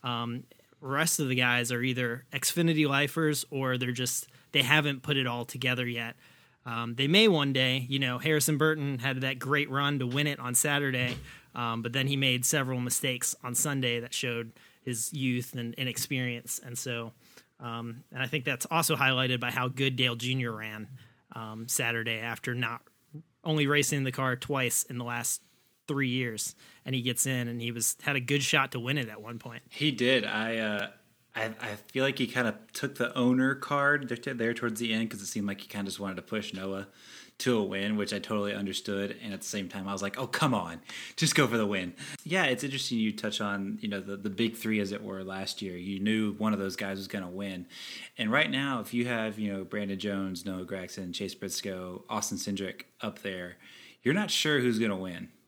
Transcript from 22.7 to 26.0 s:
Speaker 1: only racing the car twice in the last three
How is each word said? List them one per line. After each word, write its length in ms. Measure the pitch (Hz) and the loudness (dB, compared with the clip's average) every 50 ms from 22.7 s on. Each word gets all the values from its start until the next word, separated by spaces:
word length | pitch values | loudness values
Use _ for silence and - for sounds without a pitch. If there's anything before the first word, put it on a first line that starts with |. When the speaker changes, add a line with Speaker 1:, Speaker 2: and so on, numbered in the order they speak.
| 117 - _ _ _ _ _ _ - 151 - _ _ _ - | -4 -6 _ _ _ _ _ _ -18 -18 -18 _ _ _ 0
Speaker 1:
only 220 | 160 156 151 147 139 | 2 4 4 4 6
racing 340 | 147 147 139 - 151 139 135 | 6 6 6 4 2 0 0
the 80 | 131 | 0
car 220 | 127 - 135 131 123 | 0 0 0 0 0
twice 480 | 127 - - 143 135 127 120 - - - | 0 -2 -2 0 2 2 2 2 0 -2
in 140 | - 120 120 | -2 -6 -6
the 60 | 123 | -4
last 360 | 120 120 120 120 - - - _ _ _ _ _ _ _ _ _ - | -4 -4 -2 -2 -2 -4 -4 _ _ _ _ _ _ _ _ _ -2
three 200 | 147 139 | 0 2